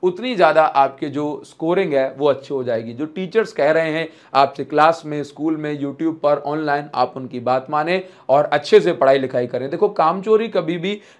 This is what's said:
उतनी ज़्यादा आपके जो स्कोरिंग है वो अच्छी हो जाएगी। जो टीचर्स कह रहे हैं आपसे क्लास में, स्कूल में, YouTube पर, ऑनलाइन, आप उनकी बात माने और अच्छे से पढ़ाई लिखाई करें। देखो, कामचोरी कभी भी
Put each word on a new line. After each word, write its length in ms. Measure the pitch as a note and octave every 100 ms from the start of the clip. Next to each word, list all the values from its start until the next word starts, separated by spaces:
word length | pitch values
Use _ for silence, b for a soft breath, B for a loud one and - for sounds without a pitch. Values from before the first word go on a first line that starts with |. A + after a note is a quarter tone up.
उतनी 320 | F3+ F3+ B3
ज़्यादा 280 | G3+ D#3+ D#3
आपके 440 | D#3 C#3 C3+ - D3+
जो 360 | C#3 D3 D3
स्कोरिंग 480 | - - E3 F3+ F3+
है 220 | C#3 C3+ C3+
वो 80 | C#3+
अच्छी 280 | C#3 -
हो 100 | C#3
जाएगी। 280 | B2 A2+ A2
जो 140 | A#2 D#3
टीचर्स 460 | F#3+ F#3 A3 G3+
कह 180 | - C#3+
रहे 200 | D#3+ D#3+
हैं 180 | D#3 D#3+ b b
आपसे 300 | C3+ C3+ -
क्लास 380 | C3 D3 D#3 E3 D3+
में, 160 | D3
स्कूल 340 | D3 - D#3+ D#3
में, 240 | D3+ D3
YouTube 340 | C#3 C#3 E3
पर, 220 | D#3+ D3 C#3+
ऑनलाइन, 480 | C#3+ D3+ D3+ C#3+ D3
आप 200 | - B2+ C3
उनकी 240 | B2+ B2
बात 260 | A#2+ C3 C3
माने 340 | D3+ D#3+ F#3 F#3 B B
और 160 | C3+
अच्छे 360 | D3 D3 - G#3
से 120 | E3+
पढ़ाई 260 | C#3 C3+ C#3
लिखाई 280 | C3 B2+ B2
करें। 240 | B2 C3+
देखो, 180 | E3+ G3+
कामचोरी 600 | G3+ D#3+ F#3 G#3 A3 A3+
कभी 300 | F#3+ D#3+ E3+
भी 220 | F#3 G#3 b b